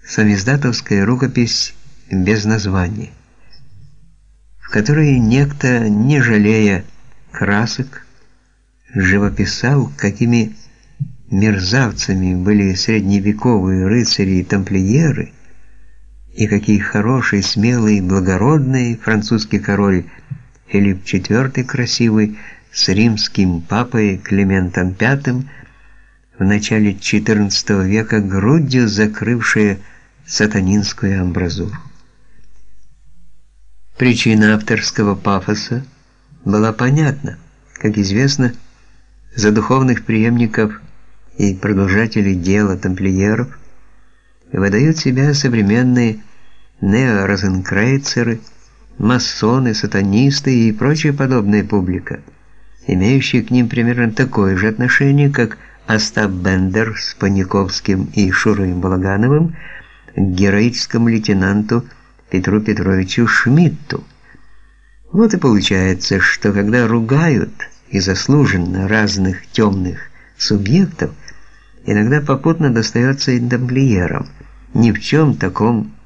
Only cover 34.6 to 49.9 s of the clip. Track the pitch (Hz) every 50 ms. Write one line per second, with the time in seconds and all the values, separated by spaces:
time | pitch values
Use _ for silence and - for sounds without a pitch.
34.6 | 107 - 117 107 - - - - 107 101 98 - - 107 101 95 - - 107 107
35.6 | - - 120 123 135 - _ _ _ _ _ _ _ _ - - - 98 101 107
36.6 | 107 110 107 - 123 131 139 156 156 139 - - - - - - - - _ _
37.6 | _ _ _ - - 110 104 104 101 95 98 110 135 139 135 - 131 117 - -
38.6 | - - _ _ - - - - - _ - - - - - 127 104 107 107 110
39.6 | 107 - 127 135 135 127 120 104 - - 113 110 110 117 120 120 120 107 - -
40.6 | 110 107 - - - - - - - - - - - - - - 104 101 95 92
41.6 | - 101 101 95 98 95 95 104 113 110 - 113 101 98 95 92 85 95 98 104
42.6 | 107 101 92 90 - 95 92 90 95 95 95 95 98 104 110 110 123 143 - -
43.6 | - - - - - - - - - - _ _ _ _ - _ _ - - 92
44.6 | 95 101 98 107 139 160 160 160 - 143 123 131 139 147 143 143 - 131 120 113
45.6 | 104 98 107 120 127 127 123 123 120 113 107 107 - - - - - - - -
46.6 | - - _ - - 98 101 120 131 127 107 101 98 98 101 90 98 95 92 92
47.6 | 92 - 98 98 107 123 135 135 139 - - 127 120 117 113 110 - - - -
48.6 | - _ _ - - - - - 101 107 123 120 - - - - - 107 120 131
49.6 | 131 120 107 107 - 98